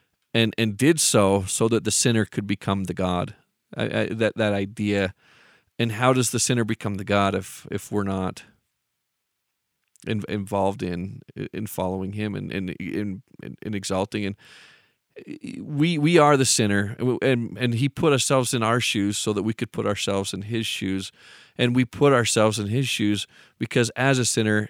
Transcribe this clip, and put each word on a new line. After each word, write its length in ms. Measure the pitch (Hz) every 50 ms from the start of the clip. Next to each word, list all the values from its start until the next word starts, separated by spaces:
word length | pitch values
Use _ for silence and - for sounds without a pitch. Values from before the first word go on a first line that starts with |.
| _ _ _ _ _ _ -
and, 180 | 117 113 110 - -
and 180 | 113 110 101
did 220 | 98 127 156 170 151
so, 460 | - - - 113 101 95 98 101 95
so 240 | 92 - - 117 113
that 160 | 117 110 95
the 80 | 107 -
sinner 320 | - - 131 117 110 104
could 220 | - - - 104 98
become 360 | 104 - - - 98 98 95
the 100 | 90 87
God. 420 | 95 92 90 90 87 95 98 - - _ _ _ _ _ _ -
I, 80 | - 117
I, 220 | 110 - 110 110
that, 280 | - 110 110 113 107 -
that 160 | 110 110 104 101
idea. 600 | 101 101 101 110 - 104 104 101 101 98 92 - _ _ _ _ _ _ _ _ _ _ _ _ -
And 140 | 117 117 107
how 200 | 107 127 127 131
does 180 | 127 123 -
the 100 | - 117
sinner 240 | - - 127 120 113
become 320 | 107 113 - - 107 101
the 80 | 95 101
God 300 | 98 101 101 101 98 95
if, 300 | 98 92 - - - - -
if 200 | - 101 - - -
we're 100 | 104 98
not 400 | 98 95 95 92 92 90 - - - _ _ _ _ _ _ _ _ _ _ _ _ _ _ _ _ _ _ _ _ _ _ _ _ _ _ _ _ _ _ -
in-, 180 | - 110 104 - -
involved 540 | 98 104 98 95 104 101 95 98 101 - -
in, 400 | 90 87 87 90 98 110 - - - - - 98 - -
in 140 | 95 107 98
following 440 | - - 92 90 92 95 95 95 101
him 220 | 107 107 107 101
and, 160 | 101 98 - -
and, 180 | 98 95 90
in, 520 | - - 95 85 - 90 104 101 92 101 - _ - - -
in, 140 | - - - -
in 120 | 107 107
exalting? 520 | 101 95 - 95 92 95 - - 107 101
And 100 | 98 104 - - - - - - - - _ _ _ _ _ _ _ _ - - - - - - - - -
we, 360 | 95 - 151 143 151 170 170 147
we 200 | 147 156 175 165
are 180 | 147 147 147
the 80 | 135 131
sinner, 520 | - - - 117 104 101 101 101 101 110 -
and, 200 | 120 127 120 - -
and, 340 | 135 131 120 117 - - 107
and 160 | 123 123 117
he 140 | 113 135 139
put 240 | - - - 156 143
ourselves 400 | 127 - - 143 131 123 - -
in 120 | 123 110
our 160 | 110 117 123
shoes 360 | 113 - - 110 98 101 104
so 160 | - - 113 107
that 120 | 104 95
we 100 | 110 110
could 160 | - 120 -
put 160 | - - 107
ourselves 480 | 104 104 - - - 98 98 98 - -
in 80 | 95 104
his 240 | 107 117 113 110
shoes. 460 | - - - 104 95 95 95 95 - - _ - - - - - _ _
And 200 | - 123 123 123
we 80 | 127 127
put 280 | - - - 147 143 139
ourselves 460 | 120 113 104 - 117 107 110 104 110
in 80 | 104
his 220 | 101 110 135 135 120
shoes 400 | - - 107 104 104 98 - - _ - - _ _ _
because 280 | 117 - - 131 117 104
as 280 | - - 127 139 135 127
a 60 | 120
sinner 440 | 110 - 120 110 107 107 107 107